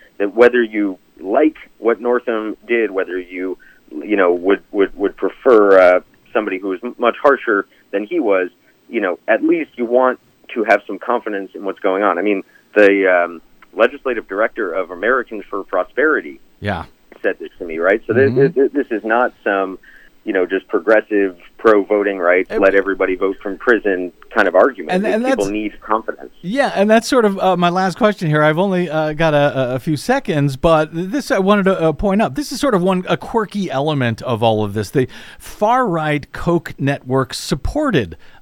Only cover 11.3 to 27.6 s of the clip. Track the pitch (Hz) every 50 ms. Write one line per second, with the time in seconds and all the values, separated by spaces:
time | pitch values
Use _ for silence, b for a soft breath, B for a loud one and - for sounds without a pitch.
11.3 | 104 98 95 92 - 90 98 95 92 - - 98 95 98 104 101 87 87 95 104
12.3 | 101 98 - b b b b b - 104 104 98 101 98 95 92 90 87 87 85
13.3 | 85 80 - _ _ - - _ - 95 110 123 143 139 - 135 120 110 - -
14.3 | 98 98 113 120 - 123 107 87 80 95 90 80 90 87 98 113 131 127 113 -
15.3 | 113 101 92 - - 101 92 - - 92 90 - - - 143 156 147 110 85 73
16.3 | 67 - - _ _ - 101 104 98 82 80 - - _ _ - - - - 101
17.3 | 92 - 82 78 - - 95 85 80 80 85 95 104 113 - - 110 123 135 107
18.3 | 120 135 139 135 - - 139 117 - 143 127 - 117 104 107 110 113 120 123 110
19.3 | - _ - 110 101 98 95 95 92 - b b b b b b b _ - 113
20.3 | 98 95 92 90 95 92 - - - 95 82 104 110 107 - - 107 101 98 95
21.3 | 87 - - - _ - - 113 107 104 92 98 104 104 104 101 98 95 87 87
22.3 | 90 92 95 - - 220 95 95 95 98 92 98 95 92 95 95 92 90 98 95
23.3 | 98 - - 104 95 - - 127 117 101 - 104 95 90 90 87 - _ - -
24.3 | - 113 101 90 85 92 113 135 127 - 78 160 180 185 208 220 - 220 240 262
25.3 | 269 226 101 98 101 - 107 104 - - - - 110 113 110 - - - 65 64
26.3 | - - - 175 226 277 269 208 170 185 202 214 220 233 226 - 277 254 220 208
27.3 | 196 196 190 185 185 175